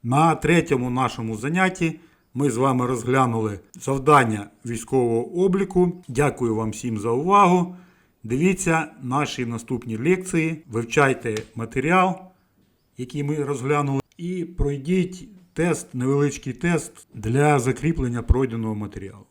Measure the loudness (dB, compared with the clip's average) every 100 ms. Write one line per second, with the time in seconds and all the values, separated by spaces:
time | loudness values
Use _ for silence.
0 | 2 4 4 2 2 2 2 -2 0 -2
1 | -2 -2 -8 -6 -4 0 0 0 -4 -4
2 | -18 _ _ -2 -2 2 2 2 0 -2
3 | 0 2 2 0 -4 -6 _ -12 -6 -2
4 | 6 6 6 -2 -6 _ -10 -8 -2 0
5 | 2 0 -2 0 2 2 0 2 2 0
6 | -6 0 0 0 -2 -2 -4 -6 -6 -4
7 | -2 -2 4 6 6 4 0 -8 -20 _
8 | _ _ -6 0 2 2 0 0 -2 -10
9 | -4 -2 -2 -4 -6 -6 -6 -6 -6 -4
10 | 0 0 0 -2 -2 -6 -6 -6 0 2
11 | 4 2 -4 -6 -8 -10 -6 -4 2 2
12 | 2 -2 -12 _ _ _ _ _ _ -14
13 | -10 -6 -4 -2 -4 -4 -2 0 0 -2
14 | -6 -12 -8 -6 -8 -2 -2 -2 0 0
15 | 0 -6 -18 -20 _ -2 0 0 -4 -4
16 | 0 2 2 -2 -10 -2 0 0 -2 -18
17 | -20 -8 0 4 6 4 2 0 0 0
18 | -2 -4 2 2 2 -2 -4 -4 -8 -10
19 | -14 -16 -20